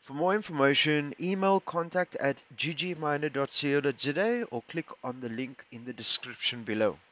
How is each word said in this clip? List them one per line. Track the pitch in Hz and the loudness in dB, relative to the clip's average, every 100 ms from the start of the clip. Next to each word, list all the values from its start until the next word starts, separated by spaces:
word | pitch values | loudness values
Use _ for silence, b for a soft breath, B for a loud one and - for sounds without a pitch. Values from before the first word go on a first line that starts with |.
For | - | -10
more | 139 175 208 | 0 2 2
information, | 208 156 139 143 156 151 147 - | -2 4 4 6 4 2 0 -6
email | 175 190 196 196 | -4 2 4 4
contact | - 170 170 180 180 - | 2 -4 0 -2 -2 0
at | 139 135 - 131 | 0 -2 -8 -6
G | 147 | -4
G | 151 180 165 | -2 -4 -2
miner | 151 147 147 | 0 0 0
dot | 135 139 - | -2 0 0
co | 147 143 | 2 2
dot | 139 131 | 2 0
Z | 131 147 | -2 0
A | 214 240 | 0 0
or | 233 120 | -2 -8
click | - 165 - - 131 | -6 -8 -8 -10 -10
on | 127 | -6
the | 123 | -6
link | 113 131 131 - | -6 -8 -10 -18
in | 120 120 | -16 -12
the | |
description | 117 110 - 127 117 - 123 | -8 -4 -4 -4 -4 -4 -4
below. | 110 107 107 78 _ | -4 2 2 0 _